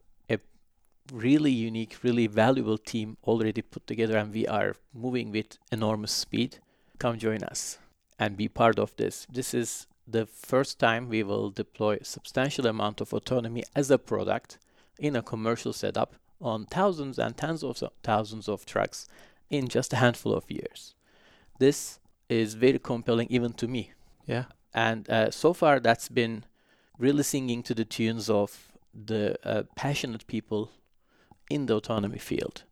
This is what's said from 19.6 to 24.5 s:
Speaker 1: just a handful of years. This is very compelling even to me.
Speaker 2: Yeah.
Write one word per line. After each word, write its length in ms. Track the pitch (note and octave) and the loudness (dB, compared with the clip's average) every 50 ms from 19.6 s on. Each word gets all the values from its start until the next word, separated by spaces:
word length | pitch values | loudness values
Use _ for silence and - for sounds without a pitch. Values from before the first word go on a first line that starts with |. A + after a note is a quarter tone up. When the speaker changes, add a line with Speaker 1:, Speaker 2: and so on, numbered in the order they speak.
| C3 A#2 | -2 0
Speaker 1:
just 240 | - A#2+ C3 - | 0 0 0 0
a 40 | C3+ | 2
handful 380 | A2+ B2+ A#2+ A#2+ - - A2+ G#2 | 4 4 4 4 2 0 -2 -2
of 160 | - - - | -2 -2 -6
years. 440 | - - - - - - - - - _ _ _ _ _ _ _ _ _ _ - - - | -8 -10 -10 -10 -14 -18 -20 -20 -20 _ _ _ _ _ _ _ _ _ _ -20 -2 2
This 420 | C3 C#3 C#3+ - - - - - _ _ _ _ _ - | 4 4 4 2 -2 -12 -14 -16 _ _ _ _ _ -2
is 260 | A#2+ A2+ A2 G#2+ A2 | 0 0 0 0 2
very 260 | A2 B2 C3+ C3 C3 | 4 4 6 6 4
compelling 480 | - - B2 A#2 A2+ - A2+ A2+ A#2 - | 0 -4 -4 -2 0 0 2 2 2 2
even 220 | B2 A#2+ A#2+ A#2+ | 2 0 0 0
to 160 | A#2 - A#2+ A2+ | -2 -4 -4 -4
me. 240 | C3 A#2 G#2 - - _ - - _ _ _ | -4 -6 -6 -8 -14 _ -20 -20 _ _ _
Speaker 2:
Yeah. 200 | - A#2 A#2+ C3 - | -6 -4 -4 -6 -8